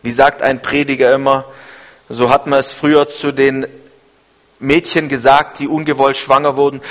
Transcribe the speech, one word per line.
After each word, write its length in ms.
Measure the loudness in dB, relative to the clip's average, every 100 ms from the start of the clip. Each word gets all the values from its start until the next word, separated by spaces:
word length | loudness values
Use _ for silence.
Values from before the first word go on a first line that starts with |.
Wie 100 | -6
sagt 280 | 2 2 2
ein 220 | -4 -2
Prediger 520 | -4 -4 -2 2 2
immer, 300 | 2 2 -2 -2 -20 -20 -20 -20 _ _
so 220 | -2 2
hat 160 | 2 2
man 140 | -2
es 120 | -2
früher 340 | -4 2 2 2
zu 260 | -4 -6
den 340 | 0 0 0 -10 -14 -20 _ _ _ _ _ _ _
Mädchen 520 | 0 0 0 -4 -2
gesagt, 480 | 0 4 2 2 -8
die 100 | -4
ungewollt 480 | -4 -2 0 0 0
schwanger 400 | 0 2 2 0
wurden, 240 | 0 -2 -14